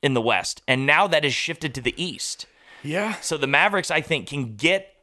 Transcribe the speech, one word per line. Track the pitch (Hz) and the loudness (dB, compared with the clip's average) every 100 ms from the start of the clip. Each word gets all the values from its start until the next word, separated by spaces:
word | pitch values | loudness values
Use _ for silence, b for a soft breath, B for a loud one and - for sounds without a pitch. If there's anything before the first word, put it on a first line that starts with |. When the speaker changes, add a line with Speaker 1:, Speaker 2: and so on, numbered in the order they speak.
Speaker 1:
in | 143 | 2
the | 127 | 2
West, | 113 101 87 - - | 2 2 0 -8 -2
and | 127 135 | 0 4
now | 151 202 | 4 4
that | 165 | 2
has | 143 | 0
shifted | 123 - 165 156 | -2 -4 -4 -6
to | 131 | -2
the | 123 - | -4 -2
East. | 180 131 - - - B B B | -8 -6 -10 -10 -14 B B B
Speaker 2:
Yeah. | 143 165 214 208 | -6 -4 -4 -4
Speaker 1:
So | - 156 | -4 -2
the | 139 | 2
Mavericks, | 143 190 196 170 | 4 4 2 0
I | 160 | -2
think, | - 156 - | 0 -4 -2
can | 143 123 107 | -6 -6 0
get | 151 190 190 _ | 2 2 -2 _